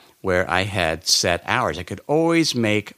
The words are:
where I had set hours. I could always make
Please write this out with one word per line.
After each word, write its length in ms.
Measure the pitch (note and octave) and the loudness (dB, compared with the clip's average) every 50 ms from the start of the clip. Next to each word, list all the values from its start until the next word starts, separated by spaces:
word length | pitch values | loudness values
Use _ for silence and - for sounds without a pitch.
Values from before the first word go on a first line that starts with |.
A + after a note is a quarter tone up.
| - - _ _ | -20 -20 _ _
where 280 | - F#2 F2+ F2+ F#2 - | -4 0 0 0 0 0
I 120 | E2 F2+ F#2+ | 0 -2 -2
had 440 | G#2 F#2 G#2 F2 D#2+ D#2+ E2 - | -2 -2 -2 0 0 -2 -4 -2
set 360 | - - - - F#2+ F2 F2 - | 0 0 2 2 0 0 0 0
hours. 320 | - G#2 B2 B2 F#2+ D#2 E2 | -2 0 0 0 -2 -2 -4
I 40 | F2+ | -8
could 180 | - G2+ G2 - | -10 -12 -12 -4
always 480 | - C#3+ D#3 E3 E3 E3 E3 D#3+ - - | -2 0 2 2 2 2 2 2 0 0
make 400 | B2 A2+ G#2+ G#2 G#2+ G2+ - - | 0 0 2 0 0 -2 -4 -16